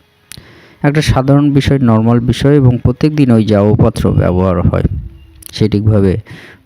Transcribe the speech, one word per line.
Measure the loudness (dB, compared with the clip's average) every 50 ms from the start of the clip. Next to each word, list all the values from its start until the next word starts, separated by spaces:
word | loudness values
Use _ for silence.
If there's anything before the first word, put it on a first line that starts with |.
| _ _ _ _ _ _ -20 -20 -20 -20 -20 -20 -20 -20 _ _
একটা | -2 -2 0 0
সাধারণ | 0 0 0 0 2 2 2 2 2 2
বিষয়, | 2 0 0 0 0 0
নরমাল | 2 2 2 2 2 2 0 0
বিষয়, | 0 -2 -2 0 0 2 2
এবং | 4 2 2 2 0
প্রত্যেক | 0 -2 -2 -2 -2 -2 0
দিন | 0 0 2
ওই | 2 2 2
জাবপাত্র | 2 2 2 2 2 2 2 0 0 0 -2 -2 -2
ব্যবহার | 0 0 0 0 0 0 0 0 0 0
হয়। | 0 0 0 -2 -2 -4 -4 -8 -12 -14 -18 -20 -20 -20 -20 -20 -20 -14
সেটিকভাবে | -6 -4 -2 -2 0 -2 -2 -2 0 0 0 0 0 -2 -6 -12 -18 -20 -20 -20 -20 -20 _